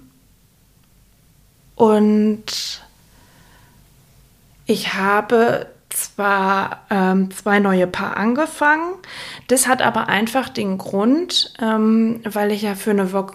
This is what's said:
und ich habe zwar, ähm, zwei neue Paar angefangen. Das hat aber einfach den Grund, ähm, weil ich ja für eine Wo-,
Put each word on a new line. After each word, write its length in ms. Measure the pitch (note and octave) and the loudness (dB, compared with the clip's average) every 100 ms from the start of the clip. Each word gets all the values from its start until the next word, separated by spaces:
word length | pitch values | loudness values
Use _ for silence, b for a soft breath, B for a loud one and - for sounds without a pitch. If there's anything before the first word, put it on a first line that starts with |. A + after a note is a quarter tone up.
| - _ _ _ _ _ _ _ _ _ _ _ _ _ _ _ _ | -20 _ _ _ _ _ _ _ _ _ _ _ _ _ _ _ _
und 1080 | - A3 G#3+ G#3+ G#3+ G#3+ G#3+ - - - - - _ b b b b b b b b b _ _ _ _ _ _ _ - | 0 4 4 4 4 2 -2 -6 -8 -8 -12 -18 _ b b b b b b b b b _ _ _ _ _ _ _ -4
ich 280 | G#3 - | -2 -2
habe 720 | F#3+ F#3+ G#4 - A#3 A#3 - - - - | -2 0 0 2 2 4 0 -4 -18 -12
zwar, 920 | - - - G3+ G3 F#3+ G3 G3 - - | -10 -8 -2 0 2 2 0 -2 -8 -4
ähm, 420 | G3+ F#3 F#3+ F#3+ | 0 2 2 0
zwei 260 | - G#3+ G3+ | -4 0 2
neue 300 | G3 F#3 F3+ | 4 2 0
Paar 280 | F3+ G3 - | -2 -6 -2
angefangen. 760 | G#3+ B3 D#4 - D4 D#4 E4+ F#4+ B B B B B | -2 0 -2 0 2 2 -2 -8 B B B B B
Das 180 | B3+ B3+ | 2 2
hat 160 | B3+ | 2
aber 260 | - G#3+ - | 0 0 0
einfach 400 | G3 A3+ C4+ B3+ | 0 0 -2 -4
den 300 | A#3 G3+ F#3+ | -4 -4 -4
Grund, 760 | - G3 A3 D4+ F4+ - - - | -4 0 2 2 0 -2 -4 -4
ähm, 600 | A3 A3 A3 A3 A3+ A3+ | -2 2 2 4 2 -2
weil 280 | G#3+ G#3 G#3 | -6 -2 -2
ich 100 | G#3 | -2
ja 140 | G#3+ G3 | -4 -4
für 140 | A3 | 0
eine 220 | G3+ F#3 | 0 0
Wo-, 200 | G3 F#3+ | -2 -4